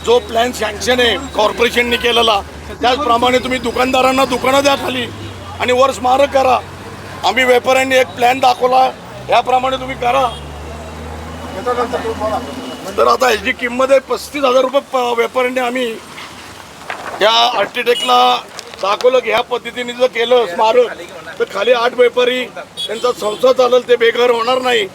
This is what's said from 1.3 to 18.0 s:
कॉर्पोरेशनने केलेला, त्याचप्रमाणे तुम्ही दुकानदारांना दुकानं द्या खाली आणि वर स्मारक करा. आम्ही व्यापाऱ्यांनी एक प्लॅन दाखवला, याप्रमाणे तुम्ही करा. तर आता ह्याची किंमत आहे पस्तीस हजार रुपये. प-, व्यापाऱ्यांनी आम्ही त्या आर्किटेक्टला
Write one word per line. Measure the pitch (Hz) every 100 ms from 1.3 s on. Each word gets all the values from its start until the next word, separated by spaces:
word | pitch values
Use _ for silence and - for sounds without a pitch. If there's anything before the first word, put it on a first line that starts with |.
| -
कॉर्पोरेशनने | 208 208 240 233 240 233
केलेला, | 240 233 226 202 - - - 208
त्याचप्रमाणे | 233 262 294 233 247 254
तुम्ही | 247 254
दुकानदारांना | 233 214 254 254 254 262 262
दुकानं | 247 247 277
द्या | 277 277
खाली | 254 254 233 - - - - -
आणि | 220
वर | 247 269
स्मारक | 196 254 262 277
करा. | 269 262 233 - - - - - -
आम्ही | 175 220
व्यापाऱ्यांनी | 254 247 240 262 262 262
एक | 262
प्लॅन | - 240 262
दाखवला, | 254 240 247 254 262 - - - -
याप्रमाणे | 208 240 254 262 262
तुम्ही | 262 262
करा. | 240 269 254 220 - - - - - - - - - - - - 247 247 233 247 226 214 214 196 165 - 262 - - 196
तर | 233
आता | 240 254
ह्याची | 214 196
किंमत | - 247 247 262
आहे | 269
पस्तीस | 254 240 - 294
हजार | 269 254
रुपये. | 262 277
प-, | 277 262 240 233
व्यापाऱ्यांनी | 226 254 247 254
आम्ही | 247 247 240 220 - - - - - - - - - - - -
त्या | 202
आर्किटेक्टला | 226 233 202 202 247 233 240